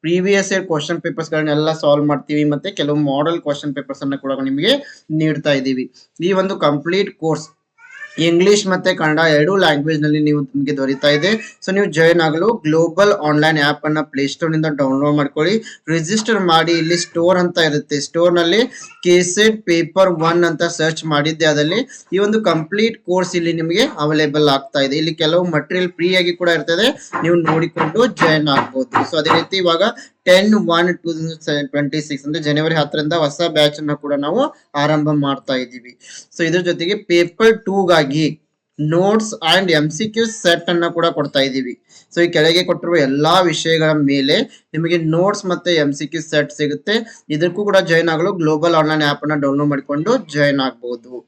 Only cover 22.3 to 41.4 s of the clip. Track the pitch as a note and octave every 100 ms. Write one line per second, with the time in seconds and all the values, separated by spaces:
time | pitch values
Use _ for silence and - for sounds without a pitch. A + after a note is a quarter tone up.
22.3 | A3 G#3 D#3+ D#3 G#3 A3 A3+ - F3+ F3+
23.3 | F3+ E3 E3 E3 F3+ C#4 F#3+ D3+ D3+ D3+
24.3 | D3 D3+ C#3 - - C#3 C3 D#3+ D#3+ D#3
25.3 | E3+ F3+ D#3 C#3+ F#3 F3+ F3+ E3+ F#3 F3+
26.3 | F3 F3 E3 D3 E3+ A#3+ D4 - - D#3+
27.3 | F3 D#3+ D#3+ E3 - D#3 D#3+ B3 F3+ D#3+
28.3 | D#3 D3+ C3+ - C3 B2+ - - D#3+ D3+
29.3 | E3 E3 F#3+ F3 E3+ G3+ - - _ -
30.3 | F#3 G3+ G#3+ E3 E3+ F3 F3 E3 D#3+ D#3+
31.3 | D#3+ - D3 C#3+ D3 C#3+ D#3 D3 C#3 -
32.3 | D#3+ D3 D3 D#3 D#3+ D3+ D#3 D3+ E3+ D3+
33.3 | C#3+ E3+ D3+ D3 D3 D3+ D3 C#3+ C#3+ C#3+
34.3 | G3 D4 - _ D3 D3 D3+ D3+ D3+ C#3
35.3 | C3+ - C3 A#2+ B2 A#2+ - - - -
36.3 | - E3 F3 F3 E3 E3+ G#3 - E3+ F3
37.3 | _ A3+ A3 - G3 F#3 E3 C#3 D3 D#3
38.3 | D#3 _ _ _ - D3+ E3 F#3+ A3 G#3+
39.3 | - D#3+ F3 F#3+ D#3 D3+ D3+ G#3+ A3 A3+
40.3 | A3 F3+ E3+ E3+ F3 E3+ E3 E3+ E3 D3
41.3 | C#3+